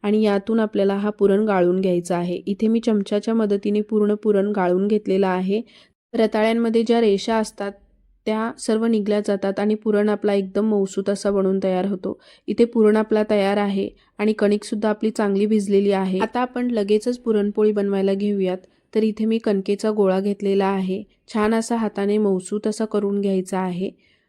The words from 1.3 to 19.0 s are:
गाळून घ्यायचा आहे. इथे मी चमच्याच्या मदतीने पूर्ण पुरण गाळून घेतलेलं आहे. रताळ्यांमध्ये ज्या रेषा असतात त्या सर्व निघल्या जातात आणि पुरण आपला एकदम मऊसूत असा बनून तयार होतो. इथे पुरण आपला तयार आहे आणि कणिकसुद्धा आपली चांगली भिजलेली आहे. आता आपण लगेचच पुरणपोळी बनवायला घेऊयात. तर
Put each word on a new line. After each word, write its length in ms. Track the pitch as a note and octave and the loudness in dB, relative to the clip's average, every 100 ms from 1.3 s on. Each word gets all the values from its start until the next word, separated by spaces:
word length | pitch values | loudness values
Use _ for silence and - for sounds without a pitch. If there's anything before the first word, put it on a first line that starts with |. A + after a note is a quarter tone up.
| G3 A3 | 2 2
गाळून 340 | F#3+ F3 F#3 | 2 2 2
घ्यायचा 360 | F#3+ F3 F3 F3 | 0 -2 -2 -4
आहे. 240 | F3+ F3 - | -2 -6 -6
इथे 220 | G3 A3 | -2 0
मी 120 | A3+ | 0
चमच्याच्या 540 | A3+ G#3+ G3 G#3 G#3 | 0 -2 0 -4 -2
मदतीने 460 | A3+ G#3+ G3+ G#3 G#3 | -2 0 0 0 -2
पूर्ण 340 | G#3 G#3+ G#3 | 0 0 2
पुरण 360 | G#3 A3 G3+ G3+ | 0 2 2 0
गाळून 340 | G#3 F3+ F3+ G3+ | 0 0 0 2
घेतलेलं 380 | G#3+ G#3 F#3+ F#3+ | 0 0 0 0
आहे. 340 | F#3 F#3+ G#3 A#3+ - _ _ _ | 0 -2 -4 -6 -18 _ _ _
रताळ्यांमध्ये 680 | A#3 A3 A3 A3 A3+ A#3 A3+ | 0 0 2 0 2 0 0
ज्या 180 | A3+ A#3 | 2 2
रेषा 360 | A3+ G3 - A3+ | 4 0 0 -2
असतात 360 | G#3+ - G3+ G3 _ _ _ _ - | -2 -6 -12 -12 _ _ _ _ -4
त्या 240 | A3 A3+ - | -4 -4 -6
सर्व 260 | - A3 A3+ | -2 0 2
निघल्या 340 | A3+ G#3 G#3 | 0 2 -2
जातात 380 | G#3 G3 G3 G3 | 0 -2 -2 -2
आणि 140 | G#3 | 0
पुरण 340 | G#3+ A3 G#3 G#3 | 0 0 2 2
आपला 240 | G#3 G#3 | 0 0
एकदम 340 | G3+ F#3+ G3 G#3+ | 0 0 -2 0
मऊसूत 400 | G#3 F#3+ - G3 | 0 0 -2 -4
असा 220 | G3+ G3+ | -2 0
बनून 280 | G3+ F#3+ F#3+ | 0 2 0
तयार 240 | F#3+ F#3 G3 | 0 0 -2
होतो. 320 | F#3+ F#3+ - _ - - | -4 -6 -10 _ -20 -8
इथे 160 | G#3+ | 0
पुरण 320 | A#3 A#3+ G#3+ G#3+ | 2 4 4 4
आपला 260 | A3 G#3+ G#3+ | 2 0 2
तयार 260 | G#3+ G3 G3+ | 2 2 0
आहे 320 | G3+ G3 G3+ - _ _ | 0 -2 -4 -8 _ _
आणि 140 | G#3 | -2
कणिकसुद्धा 560 | G#3+ G#3 G#3 - A3 G#3+ | 2 2 0 -2 -4 -2
आपली 200 | G#3+ A3 | 0 -2
चांगली 360 | A3 G#3 G3 G#3+ | -2 0 0 2
भिजलेली 460 | A3 G3+ G3 G3+ | 2 2 2 2
आहे. 260 | F#3+ F#3 F#3 | 0 0 -2
आता 220 | A3 B3 | -2 -2
आपण 300 | B3 B3+ B3 | -4 -4 -2
लगेचच 480 | A3+ G3+ G#3+ B3 B3 | -2 0 0 0 -6
पुरणपोळी 540 | - G#3+ G3+ G3+ G#3+ | -2 0 0 2 2
बनवायला 420 | G#3 G3+ G3 G3 | 2 0 0 0
घेऊयात. 440 | G3 G#3 G3+ F#3 F#3 - _ _ | 0 -2 0 -2 -4 -10 _ _
तर 80 | A3 | 0